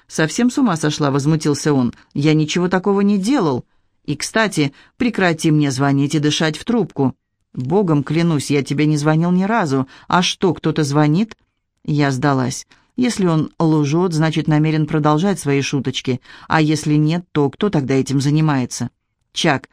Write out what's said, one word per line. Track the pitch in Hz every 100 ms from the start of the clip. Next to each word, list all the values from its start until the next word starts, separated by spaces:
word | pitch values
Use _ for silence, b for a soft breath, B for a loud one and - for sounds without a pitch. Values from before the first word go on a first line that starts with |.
| b
Совсем | - 160 196 240
с | 294
ума | 247 160
сошла?" — | 156 147 147
возмутился | 139 139 160 156 143 156
он. | 139 120 - b
"Я | - 147
ничего | 156 151 180 180
такого | 185 202 196
не | 202 202
делал. | 196 285 160 123 - _ _ _
И, | - 147
кстати, | - 220 214 - 143 b b -
прекрати | 247 208 185 151 160
мне | 151 143
звонить | 127 139 139 139 156
и |
дышать | 147 147 160 151
в | -
трубку. | 233 175 - 131 - _ _ _
Богом | - 127 185 185 151
клянусь, | 135 156 170 151 -
я | 143
тебе | 135 143 151
не | 151
звонил | 147 156 175
ни | 180
разу. | 196 233 160 135 131 B B
А | 175
что, | 180 - 185
кто-то | 156 165 156
звонит?" | 147 143 151 160 220 - _ _ _ _ -
Я | 147 143
сдалась. | 131 147 135 127 - - b b -
Если | 247 214 180
он | 160 143 -
лжет, | 165 156 143 160 185
значит, | 156 160 160 151
намерен | 151 156 156 151
продолжать | 156 151 151 202 185
свои | 143 139
шуточки. | 135 143 135 - - 123 B B B
А | 160
если | 151 156 156 151
нет, | 151 170 -
то | 156 143
кто | - 208
тогда | 156 131
этим | 135 - 143
занимается? | 139 151 156 135 120 - 120 _ _ _ _
"Чак, | - 165 135 -